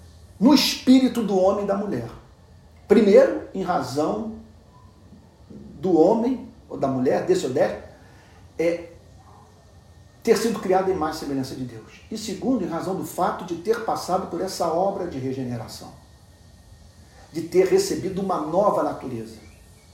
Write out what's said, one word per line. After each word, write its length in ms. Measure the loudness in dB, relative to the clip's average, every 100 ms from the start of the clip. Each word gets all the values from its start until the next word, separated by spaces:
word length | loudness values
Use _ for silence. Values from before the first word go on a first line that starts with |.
| -20 -20 -20 2
no 160 | 6 6
espírito 680 | 4 0 6 6 6 0
do 160 | 0 2
homem 280 | 4 2 -2
e 20 |
da 100 | -2
mulher. 320 | -4 -6 -8 -14 -20 -20 -20 -20 -20 -18 4
Primeiro, 600 | 6 8 8 6 2 -8
em 80 | -6
razão 760 | -2 -2 -2 -2 -2 -4 -8 -12 -18 -20 -20 -20 -20 -20 -20 -20 -20 _ -20
do 500 | -20 -20 -6 2 4
homem 480 | 6 4 0 -4 -8 -20 -16
ou 100 | -6
da 100 | -4
mulher, 380 | 0 0 0 2
desse 200 | 0 0
ou 60 |
dessa, 320 | 0 0 -2 -14 -20 -20 -20 -20 -20 -12 -4
é, 320 | -2 -2 -8 -20 -20 -20 -20 -20 -20 -20 _ -20 -20 -20 -20 -6
ter 140 | 0 2
sido 220 | 2 -2
criado 300 | 0 2 2
em 40 |
imagem 240 | -2 -4 -6
e 20 |
semelhança 360 | -6 -6 -6 -8
de 80 | -12
Deus. 360 | -12 -20 -20 -14
E 80 | -12
segundo, 460 | -10 -6 -2 -2
em 40 | -2
razão 280 | -6 -6 -6
do 100 | -6
fato 400 | -4 -2 -4 -8
de 100 | -6
ter 300 | -2 -2 -2
passado 420 | -6 -2 -4 -4
por 100 | -6
essa 260 | -6 -4 -2
obra 400 | 0 0 -2 -6
de 120 | -6
regeneração, 720 | -6 -6 -6 -8 -10 -16 -18 -20 -20 -20 -20 -20 -20 -20 -20 -20 -20 -20 -20 -20 -12
de 100 | -10
ter 260 | 0 2 4
recebido 540 | 2 2 -4 -4 -4
uma 200 | -4 -4
nova 420 | -2 2 2 2
natureza, 540 | -2 -6 -10 -10 -12 -16 -20 -20 -20 -20 -20